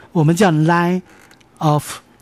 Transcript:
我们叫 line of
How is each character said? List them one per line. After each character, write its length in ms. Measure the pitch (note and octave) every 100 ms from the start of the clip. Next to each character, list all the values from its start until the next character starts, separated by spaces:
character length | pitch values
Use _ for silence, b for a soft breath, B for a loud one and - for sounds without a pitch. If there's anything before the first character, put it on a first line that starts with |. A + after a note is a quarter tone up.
| B
我 100 | -
们 120 | D3+
叫 160 | E3+ G3+
line 500 | D3+ D#3 E3+ F3 F#3 - b b b _ -
of 400 | D#3+ D3 - - - _